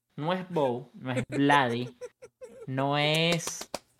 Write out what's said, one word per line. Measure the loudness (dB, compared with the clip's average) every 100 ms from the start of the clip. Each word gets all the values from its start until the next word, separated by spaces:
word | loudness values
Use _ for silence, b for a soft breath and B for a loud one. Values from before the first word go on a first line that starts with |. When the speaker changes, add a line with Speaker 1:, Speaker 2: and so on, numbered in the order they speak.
| _ -6
Speaker 1:
no | -2
es | -2 -2
Bo, | 0 0 0 -8
no | -12 -4
es | -4 -2
Vladdy, | 2 6 6 4 0 -6 -10 -18 _ -20
Speaker 2:
<laughs> | _ -20 -14 -6
Speaker 1:
no | -2 0 2
es, | 2 2 2 0 -2 -8 -10 -12 _